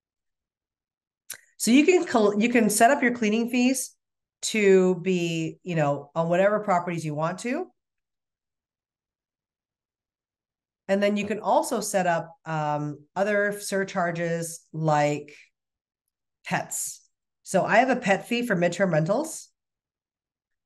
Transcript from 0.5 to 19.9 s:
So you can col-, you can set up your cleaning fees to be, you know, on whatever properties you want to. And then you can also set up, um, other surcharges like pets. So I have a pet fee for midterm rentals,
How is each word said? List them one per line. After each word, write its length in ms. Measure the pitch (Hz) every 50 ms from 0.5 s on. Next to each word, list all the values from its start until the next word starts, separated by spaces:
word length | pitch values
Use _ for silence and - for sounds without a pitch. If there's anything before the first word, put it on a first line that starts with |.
| _ _ _ _ _ _ _ _ _ _ _ _ _ _ _ - - - _ _ _
So 140 | - - 214
you 140 | 233 277 302
can 180 | 349 359 359 330
col-, 340 | - - 240 208 202 208 208
you 120 | 208 240
can 180 | 240 254 220 208
set 200 | 202 - 233 233
up 120 | 285 285 269
your 100 | 240 240
cleaning 360 | 240 226 208 208 226 233 240
fees 460 | - 254 247 254 269 269 - - - _ _ _ _ _ _ _ _ _
to 540 | - - - 220 208 196 190 190 185 185 185
be, 640 | 170 160 190 185 180 170 170 165 165 160 160 160 - -
you 100 | 185 175
know, 380 | 160 151 143 143 143 143 - -
on 140 | 165 165 165
whatever 320 | 175 175 190 196 - 160
properties 440 | - - 190 175 170 - 170 165 143
you 100 | 156 147
want 260 | 147 156 165 180 185
to. 320 | - 240 254 320 370 359 _ _ _ _ _ _ _ _ _ _ _ _ _ _ _ _ _ _ _ _ _ _ _ _ _ _ _ _ _ _ _ _ _ _ _ _ _ _ _ _ _ _ _ _ _ _ _ _ _ _ _ _ _ _ _ _ _ _ _ _ _ _ _
And 160 | - 196 202 202
then 140 | 202 208
you 100 | 208 208
can 140 | 208 220 196
also 400 | 165 180 226 294 320 - 269 220
set 260 | 196 - - 196 180
up, 280 | 175 170 165 160 - - _ -
um, 600 | 165 160 156 151 147 147 147 147 147 147 147 - _ -
other 420 | - 196 208 208 202 202 208 202 202
surcharges 1000 | 202 - 202 196 196 190 - 196 175 170 170 165 170 170 165 170 165 160 160 - _ _ -
like 600 | 156 160 156 151 147 147 147 147 143 147 - - - - _ _ _ _ _ _ _ _ _ _ _ _ _ _ _ _ _ _ _ -
pets. 560 | - 190 156 - - - - - - - - _ _ _ _ _ _ _ _ _
So 220 | - - 185 165
I 140 | - 175 214
have 120 | 247 262
a 60 | 254
pet 320 | 247 - 190 196 185 190 -
fee 180 | 240 233 240
for 80 | 240 208
midterm 380 | 170 175 175 175 - 202 185 165
rentals, 560 | 151 160 160 202 247 302 311 - - - - _ _ _ _ _ _ _ _